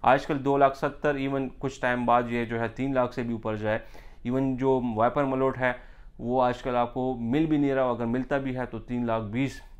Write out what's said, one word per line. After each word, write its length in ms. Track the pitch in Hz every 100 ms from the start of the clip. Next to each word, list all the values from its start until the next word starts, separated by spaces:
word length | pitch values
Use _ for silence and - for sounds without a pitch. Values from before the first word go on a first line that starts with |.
आजकल 300 | 120 139 143
दो 220 | 147 131 139
लाख 180 | 135
सत्तर, 400 | 135 147 143 151
even 340 | 139 135 135 131 -
कुछ 220 | 139 -
टाइम 240 | 127 123 120
बाद 260 | 120 120
ये 140 | 120 117
जो 120 | 117
है 100 | 117
तीन 260 | 113 135
लाख 180 | 131 120
से 100 | -
भी 120 | 120
ऊपर 220 | 113 110 107
जाए। 240 | 107 110 - - - - 120
Even 140 | 131
जो 400 | 135 127 135 131
वाइपर 400 | 120 110 117 147
मलोट 340 | 139 131 131 127
है 180 | 127 123 - - - -
वो 200 | 117 127
आजकल 340 | 123 120 135
आपको 420 | 123 120 131 127 123
मिल 300 | 117 139 160
भी 120 | 151
नहीं 140 | 143
रहा, 180 | 135 127
अगर 160 | 117 117
मिलता 320 | 123 127 139
भी 140 | 131
है 140 | 127 120
तो 120 | 113
तीन 280 | - 123 117
लाख 160 | 113
बीस 400 | 107 117 135 - -